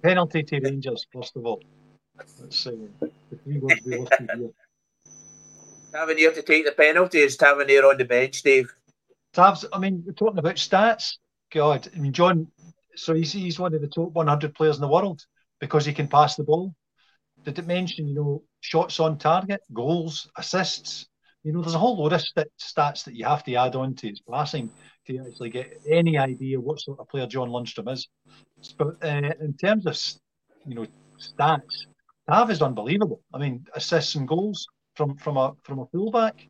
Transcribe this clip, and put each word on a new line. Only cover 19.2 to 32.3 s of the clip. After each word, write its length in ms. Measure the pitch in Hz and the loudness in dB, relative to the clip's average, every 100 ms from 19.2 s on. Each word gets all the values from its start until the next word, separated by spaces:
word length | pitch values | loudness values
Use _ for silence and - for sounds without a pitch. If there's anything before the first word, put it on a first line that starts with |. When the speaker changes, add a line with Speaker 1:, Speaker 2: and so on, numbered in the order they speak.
| 151 170 190 202 _ | 0 0 0 -8 _
Speaker 1:
goals, 560 | 113 123 175 165 147 - - | -6 -2 -2 -2 -10 -14 -14
assists? 680 | - 185 190 - - - - _ _ _ | -6 -4 -4 -6 -10 -16 -16 _ _ _
You 80 | 156 | -6
know, 80 | 160 | -4
there's 140 | 165 | -2
a 40 | 165 | 0
whole 180 | 220 220 | 0 2
load 100 | 151 | 0
of 80 | 165 | 0
st-, 240 | - - 151 _ | -2 -4 -4 _
stats 460 | - - 147 143 | -10 -2 -2 -2
that 100 | - | -14
you 100 | 117 113 | -8 -2
have 180 | 127 | -2
to 100 | - 123 | -2 0
add 200 | 127 131 | 0 -2
on 180 | 131 131 | -6 -8
to 120 | 113 | -10
his 120 | 101 | -14
passing 500 | - 127 151 151 113 _ - _ _ | -10 -6 -6 -6 -10 _ -20 _ _
to 120 | 127 127 | -12 -12
actually 240 | 113 120 | -14 -12
get 300 | 117 127 - 147 | -10 -12 -14 0
any 300 | 165 170 156 | 2 4 2
idea 420 | 135 127 131 131 | 0 -4 -6 -6
what 220 | 123 151 | -6 -8
sort 180 | - 139 | -10 -14
of 100 | 135 | -10
player 180 | 143 123 | -8 -6
John 240 | 127 123 | -6 -6
Lundstram 420 | 120 117 - 107 | -6 -8 -12 -10
is. 160 | 131 - _ _ _ _ _ - - | -10 -12 _ _ _ _ _ -20 -6
But, 180 | 147 170 | -6 -4
uh, 300 | 160 147 143 160 | -6 -4 -4 -4
in 140 | 156 139 | -8 -2
terms 240 | 185 220 | 2 2
of 80 | 175 | 0
s-, 260 | - - - _ _ _ _ 151 | -4 -8 -10 _ _ _ _ -14
you 80 | |
know, 120 | 117 110 _ _ _ | -12 -12 _ _ _
stats, 640 | - - 143 139 - - - _ _ _ | -20 -2 0 0 -4 -16 -16 _ _ _
Tav 240 | - | 0